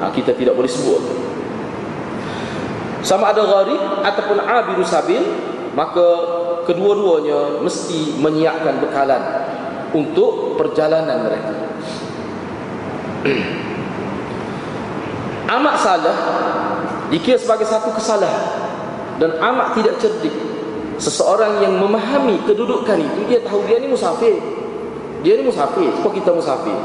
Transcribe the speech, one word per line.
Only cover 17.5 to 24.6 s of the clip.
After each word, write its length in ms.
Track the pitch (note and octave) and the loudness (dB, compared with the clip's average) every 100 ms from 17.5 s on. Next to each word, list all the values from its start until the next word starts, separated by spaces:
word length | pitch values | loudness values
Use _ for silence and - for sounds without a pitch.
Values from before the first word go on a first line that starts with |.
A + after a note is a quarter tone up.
| A3 G#3+ | 0 2
satu 240 | A3 A3 G#3+ | 0 0 -2
kesalahan 480 | G3 G#3 F3 - - - - - - - - - | 0 2 2 0 -2 -4 -6 -6 -8 -8 -8 0
dan 180 | D#3+ D#3+ | 0 2
amat 400 | G#3+ B3+ - A#3 | 2 2 0 2
tidak 160 | G#3+ - | 2 2
cerdik. 320 | A3 - D#3+ - - - - - - - | 0 0 -2 -4 -6 -6 -6 -6 -6 -4
Seseorang 640 | - - E3 G3+ G#3+ G#3 | -4 0 2 4 4 4
yang 160 | G3 F#3 | 2 4
memahami 640 | G3 G#3+ G#3+ C#4+ C4+ F3+ - | 4 2 2 2 2 2 2
kedudukan 480 | G#3 A#3+ B3 - F#3+ | 2 2 0 2 2
itu, 200 | D3 C3 G#3 | 2 -2 2
dia 120 | A#3+ | 2
tahu 200 | G3 G3+ G3 | 2 -2 2
dia 160 | A#3 | 2
ni 80 | C#4 | 2
musafir. 480 | A#3+ - - A#3 F3+ - - | 0 0 2 4 2 0 -6